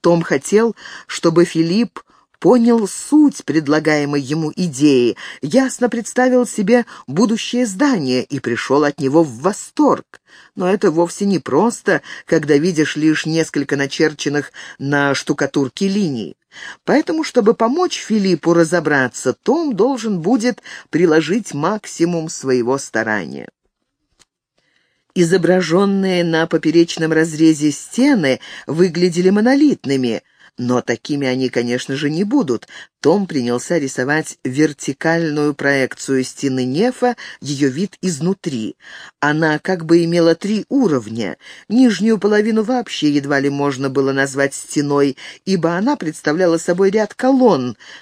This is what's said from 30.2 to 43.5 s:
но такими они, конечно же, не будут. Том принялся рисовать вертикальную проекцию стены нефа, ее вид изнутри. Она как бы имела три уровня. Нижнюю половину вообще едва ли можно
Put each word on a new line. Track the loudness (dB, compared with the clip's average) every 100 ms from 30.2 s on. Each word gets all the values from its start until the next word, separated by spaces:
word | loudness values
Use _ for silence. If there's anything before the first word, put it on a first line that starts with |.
| _ _ -20 -8
но | 0 0
такими | 0 -6 -4 -4 -2
они, | -2 -2
конечно | -2 -2 -4 -4 -4
же, | -4
не | -2 0
будут. | 0 0 -4 -6 -20 -20 _
Том | 2 2 0
принялся | -4 -2 -4 -2 -2
рисовать | -2 -4 -2 -2 -4 -10
вертикальную | -6 0 -2 -2 -8 -4 -2 0 -2 0 -2
проекцию | 0 0 0 -2 -4 -2 -2 -2
стены | -6 -4 -2 -2
нефа, | 0 -2 0 -2 -2 -12 -12
ее | -8 -2 0
вид | 0 -8 -6
изнутри. | -6 -2 -4 -4 -6 -6 -6 -10 -20 -20 -20 _
Она | -2 2 0 0
как | -2 -4 2
бы | 2
имела | 4 2 4 2
три | 0 -4 0
уровня. | 0 2 0 -4 -6 -6 -8 -18 -20 _
Нижнюю | 4 4 4 2 2
половину | 2 2 2 0
вообще | 0 -2 -4 -2 0
едва | 0 0 0
ли |
можно | 0